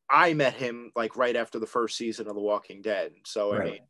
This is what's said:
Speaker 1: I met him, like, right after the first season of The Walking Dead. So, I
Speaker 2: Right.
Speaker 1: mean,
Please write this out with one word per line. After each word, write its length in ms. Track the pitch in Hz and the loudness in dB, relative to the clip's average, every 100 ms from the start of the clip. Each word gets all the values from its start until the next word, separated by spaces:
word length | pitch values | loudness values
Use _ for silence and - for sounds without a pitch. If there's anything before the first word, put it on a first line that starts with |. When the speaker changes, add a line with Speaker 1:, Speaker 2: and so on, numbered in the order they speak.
| - | 2
Speaker 1:
I 240 | 143 170 | 4 6
met 220 | 151 135 127 | 4 2 0
him, 360 | 127 120 120 120 | -4 -6 -8 -4
like, 200 | 110 - | -2 0
right 180 | 123 117 | 2 2
after 240 | 113 117 | -2 -4
the 80 | 110 | -4
first 300 | 123 113 - | -2 -2 -2
season 300 | 117 110 107 | -4 -4 -6
of 80 | 101 | -2
The 60 | |
Walking 400 | 104 104 - 98 | 0 0 -2 -8
Dead. 340 | 101 101 90 - - | -2 -2 -2 -8 -8
So, 280 | 110 104 | -2 0
I 60 | 101 | 0
Speaker 2:
Right. 20 | |
Speaker 1:
mean, 260 | 101 98 - | -2 -6 -14